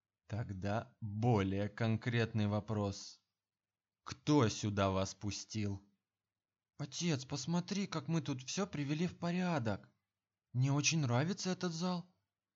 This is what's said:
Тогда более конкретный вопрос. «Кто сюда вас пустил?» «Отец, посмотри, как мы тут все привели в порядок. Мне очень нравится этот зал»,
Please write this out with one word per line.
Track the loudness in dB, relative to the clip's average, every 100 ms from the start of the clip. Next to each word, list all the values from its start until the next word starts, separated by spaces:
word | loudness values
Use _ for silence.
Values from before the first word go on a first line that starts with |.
| _ _ -8
Тогда | -6 -4 -4 -2 -2 -4 -8
более | -6 0 4 4 4 0 -2
конкретный | 0 0 0 0 0 0 2 2
вопрос. | 0 0 0 -2 -4 -10 -18 _ _ _ _ _ _ _ _
«Кто | -14 -6 2 4 4
сюда | 2 -2 2 2
вас | 2 -2
пустил?» | -4 -6 -6 -6 -4 -4 -4 -12 _ _ _ _ _ _ _ _ -12
«Отец, | -10 -2 0 0
посмотри, | -2 -6 -2 -2 0 -4 -2
как | -4 0
мы | 0
тут | 0 -4
все | -4 -4 -2
привели | -2 0 0 -2
в | -2
порядок. | -2 0 0 0 0 -2 -6 _ _ _ _ _ _
Мне | 2 4
очень | 4 4 2
нравится | 2 2 2 -2 -2
этот | -2 -2
зал», | -2 -2 -4 -6 _ _ _ _